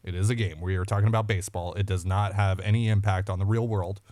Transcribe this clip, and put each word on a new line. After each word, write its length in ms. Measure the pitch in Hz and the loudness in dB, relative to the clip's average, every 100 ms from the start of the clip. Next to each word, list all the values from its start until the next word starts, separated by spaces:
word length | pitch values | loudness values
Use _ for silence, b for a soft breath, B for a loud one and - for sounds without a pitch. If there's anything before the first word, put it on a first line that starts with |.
It 100 | 90 | -6
is 160 | 87 101 | 0 2
a 60 | 120 | 2
game. 240 | 98 78 | -2 -4
We 160 | 90 92 | -2 -2
are 80 | |
talking 240 | 95 101 107 | 0 2 4
about 180 | 110 104 | 2 0
baseball. 480 | 98 90 90 87 | -2 -2 -6 -6
It 120 | 98 98 | -4 -2
does 200 | 92 87 | -2 0
not 280 | 95 101 | 0 0
have 260 | 98 98 92 | 0 0 0
any 280 | 107 110 113 | 2 2 4
impact 400 | 104 104 92 98 | 2 2 0 -2
on 120 | 92 | -2
the 60 | 98 | 0
real 200 | 113 117 | 0 0
world. 340 | 104 87 98 B | -2 -4 -8 B